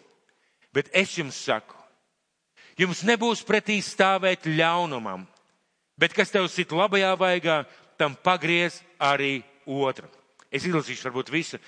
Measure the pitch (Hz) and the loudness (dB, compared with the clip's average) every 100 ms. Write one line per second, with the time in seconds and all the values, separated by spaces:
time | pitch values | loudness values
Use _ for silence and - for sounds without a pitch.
0 | _ _ _ _ _ _ _ 139 - 185 | _ _ _ _ _ _ _ -4 0 0
1 | 196 - 143 - - 113 - - - _ | -2 -2 -8 -8 -4 -4 -4 -20 -20 _
2 | _ _ _ _ _ _ - - 180 165 | _ _ _ _ _ _ -12 -2 -2 -2
3 | 190 233 233 214 - 208 208 208 - - | 0 2 2 -2 0 0 0 -4 -2 2
4 | 190 190 185 180 160 156 165 170 170 131 | 2 4 2 0 0 2 2 2 -2 -4
5 | 110 92 92 _ _ _ _ _ _ - | -6 -10 -12 _ _ _ _ _ _ -2
6 | 165 - 190 202 180 - 175 160 202 196 | 0 2 2 2 0 -2 -2 2 2 2
7 | 190 190 185 180 170 156 135 - _ - | 2 2 2 2 2 0 -2 -12 _ -2
8 | 151 135 185 180 160 170 175 - - - | -2 0 0 2 2 0 0 -4 -16 -2
9 | 143 139 139 135 - _ - 139 139 127 | 0 2 0 -4 -8 _ -8 -2 -2 -2
10 | - - _ _ _ 139 165 165 131 123 | -10 -20 _ _ _ -6 -2 -2 -2 -8
11 | 131 123 123 147 160 123 | -8 -6 -4 -4 -6 -10